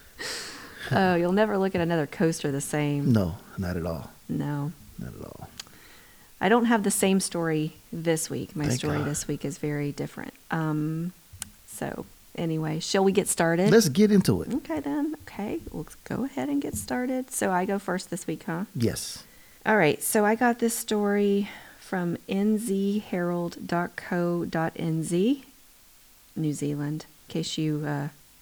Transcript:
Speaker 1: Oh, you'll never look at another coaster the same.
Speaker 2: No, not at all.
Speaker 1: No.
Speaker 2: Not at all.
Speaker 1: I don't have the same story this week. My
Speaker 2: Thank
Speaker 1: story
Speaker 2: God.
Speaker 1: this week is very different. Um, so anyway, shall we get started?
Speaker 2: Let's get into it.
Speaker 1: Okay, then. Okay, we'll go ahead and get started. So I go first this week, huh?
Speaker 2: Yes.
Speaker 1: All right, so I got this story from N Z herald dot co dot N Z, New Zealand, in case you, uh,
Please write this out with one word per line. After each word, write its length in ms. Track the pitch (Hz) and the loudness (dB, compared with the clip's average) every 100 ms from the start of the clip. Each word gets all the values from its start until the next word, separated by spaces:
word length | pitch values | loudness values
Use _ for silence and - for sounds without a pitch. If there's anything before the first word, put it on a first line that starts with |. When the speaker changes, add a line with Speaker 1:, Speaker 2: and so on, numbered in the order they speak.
| - - - - - - - - - | -20 -12 -10 -8 -10 -14 -16 -14 0
Speaker 1:
Oh, 220 | 196 185 | 4 4
you'll 180 | 175 175 | 4 4
never 240 | 196 214 202 | 4 4 4
look 180 | 190 | 2
at 60 | 185 | 2
another 260 | 170 170 143 | 2 2 0
coaster 440 | - 165 160 151 | 2 2 2 -2
the 100 | 139 | -2
same. 520 | - 151 147 143 143 | -2 0 2 2 4
Speaker 2:
No, 240 | 110 87 92 - - | 4 4 -2 -10 -6
not 180 | 90 87 | -4 -4
at 100 | 85 | -4
all. 240 | 80 - - - | -6 -10 -18 -6
Speaker 1:
No. 440 | 160 143 147 143 - - - | -4 -4 -4 -6 -8 -16 -14
Speaker 2:
Not 160 | - | -14
at 100 | - | -12
all. 240 | - - - - - - - - - - - - | -16 -16 -18 -18 -20 -20 -20 -20 -20 -20 -20 -2
Speaker 1:
I 80 | 185 | 4
don't 160 | 233 | 6
have 180 | 233 226 | 6 4
the 80 | 196 | 2
same 300 | - 196 190 | 2 4 4
story 560 | - 175 165 156 156 - - | 2 -2 0 0 -2 -6 -12
this 360 | 170 165 160 - | -4 0 0 -2
week. 280 | 131 - - | -6 -6 -4
My 100 | 147 | -2
Speaker 2:
Thank 140 | 127 | -2
Speaker 1:
story 180 | 151 147 | -2 -2
Speaker 2:
God. 80 | 147 | -2
Speaker 1:
this 220 | 151 - | -4 -4
week 160 | 143 | -6
is 140 | 139 170 | -6 -6
very 340 | 151 147 143 | -4 -2 -4
different. 420 | 143 147 - - - - | -4 -8 -8 -14 -16 -6
Um, 600 | 165 156 151 151 160 170 - - - - - - | -2 0 0 -2 -4 -6 -8 -20 -16 -16 -16 -20
so 400 | - - - - - - - | -8 -8 -8 -12 -18 -14 -6
anyway, 440 | 165 160 156 156 | -4 -2 -2 -4
shall 240 | - 196 | 0 2
we 80 | 196 | 4
get 160 | 196 - | 4 0
started? 420 | - 165 170 202 | 2 4 4 6
Speaker 2:
Let's 180 | 220 185 | 6 6
get 240 | 131 208 | 4 6
into 300 | 202 - 90 | 6 4 0
it. 120 | - | 0
Speaker 1:
Okay, 260 | 285 - 311 | -4 -2 -4
then. 360 | 277 294 302 311 | -2 -2 -2 -4
Okay, 380 | - - 208 330 - | -10 -8 -6 -6 -8
we'll 140 | 165 151 - | -10 -10 -14
go 200 | - - | -8 -4
ahead 240 | 269 - 277 | -4 -4 -2
and 140 | 285 | -2
get 120 | 392 | -2
started. 560 | - - 247 247 254 262 | -6 -4 -4 -2 -2 -4
So 200 | - 202 | -2 0
I 140 | 180 | 2
go 140 | 185 202 | 0 -2
first 320 | - 180 - | -2 -4 -4
this 160 | 170 - | -8 -6
week, 180 | 156 | -8
huh? 200 | - 165 214 | -6 -6 -6
Speaker 2:
Yes. 500 | 135 110 - - - - - - - - | 0 0 0 -8 -12 -18 -20 -20 -6 2
Speaker 1:
All 100 | 220 | 4
right, 260 | 151 - | 4 2
so 220 | - 220 | 0 2
I 120 | 208 226 | 4 4
got 220 | 247 233 | 2 2
this 160 | 233 | 0
story 760 | - - 214 202 208 202 202 202 - - - | -2 -2 0 2 2 4 2 0 -8 -20 -20
from 380 | - 190 175 165 - | -6 -4 -2 -4 -4
N 300 | 196 208 214 | 0 2 2
Z 420 | 233 196 196 208 - | 0 0 0 0 -2
herald 560 | 180 175 175 175 - 185 | -2 0 0 -4 -6 -2
dot 300 | 175 175 - | -2 -2 -6
co 480 | - 180 175 175 | -4 0 0 0
dot 280 | 165 165 160 - | -2 -2 -2 -2
N 260 | 165 160 | -2 -2
Z, 420 | 156 170 214 277 - - - - - - - - - - | 0 2 2 0 -4 -20 -20 -20 -20 -20 -20 -20 -12 -2
New 160 | 156 | -2
Zealand, 520 | 139 147 147 147 156 - - - | 0 -2 -2 -4 -6 -8 -20 -8
in 40 | |
case 260 | 165 165 - | -6 -4 -2
you, 260 | 156 151 | -2 -2
uh, 240 | 147 143 143 - - - | -2 -4 -4 -10 -20 -20